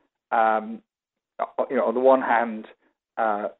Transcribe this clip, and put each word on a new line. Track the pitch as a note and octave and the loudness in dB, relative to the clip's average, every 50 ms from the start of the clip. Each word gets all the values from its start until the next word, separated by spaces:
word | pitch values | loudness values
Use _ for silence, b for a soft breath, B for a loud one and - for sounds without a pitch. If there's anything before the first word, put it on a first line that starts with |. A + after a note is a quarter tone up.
| _ _ _ _ _ _ | _ _ _ _ _ _
um, | A#2 A#2 A2+ A2 A2 A2 G#2+ A2 A2+ - - _ _ _ _ _ _ _ _ _ _ - | 0 2 2 2 2 0 -2 -6 -12 -14 -16 _ _ _ _ _ _ _ _ _ _ -8
o-, | - - - - A#2 - | -8 -6 -4 -6 -4 -2
you | C3+ | -2
know, | A#2+ F2+ | 0 0
on | A2+ A2+ | 0 0
the | B2+ | 4
one | C3 C3+ C3 C3 | 4 6 6 4
hand, | B2 B2+ A#2+ A2+ A#2 A#2 A2 A2 G#2+ - - _ _ _ _ _ _ _ _ - | 4 0 0 0 0 -2 -6 -10 -14 -16 -20 _ _ _ _ _ _ _ _ -4
uh, | A2+ A2 G#2 G2+ G#2 - - _ | -2 -2 -2 -2 -4 -8 -10 _